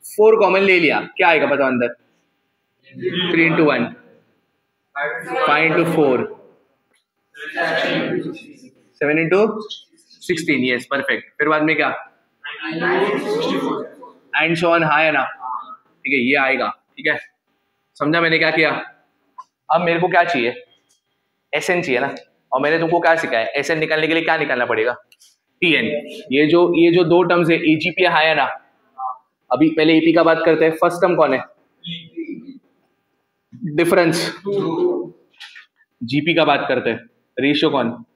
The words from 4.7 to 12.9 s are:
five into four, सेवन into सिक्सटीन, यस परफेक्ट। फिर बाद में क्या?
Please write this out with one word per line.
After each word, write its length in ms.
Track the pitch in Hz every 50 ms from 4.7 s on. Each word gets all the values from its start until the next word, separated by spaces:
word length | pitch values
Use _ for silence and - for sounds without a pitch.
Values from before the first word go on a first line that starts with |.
| _ _ _ _ _ - 143 - - - - 160 - - -
five 200 | 160 147 151 160
into 200 | 165 160 175 165 165
four, 260 | - 165 151 135 127 117 - - - - - - _ _ _ _ _ _ _ _ _ _ _ _ _ _ _ _ _ - - - - - 170 - - - - - - - - - - - - - - - - - - - - - _ _ _ _ _ _
सेवन 200 | 151 143 151 160 165
into 180 | 156 175 196 214 226 214 214 - - - - _ _ _ _ _ _ - _
सिक्सटीन, 420 | - - 156 160 170 165 151 131 127
यस 220 | 127 123 120 127 -
परफेक्ट। 380 | 139 139 135 - 120 110 - - _ _
फिर 120 | 151 151
बाद 140 | 156 151 151
में 120 | 156 160
क्या? 140 | 151 151 131 117 - - - _ _ _ _ _ _ _ - - - - 320 320 330 339 359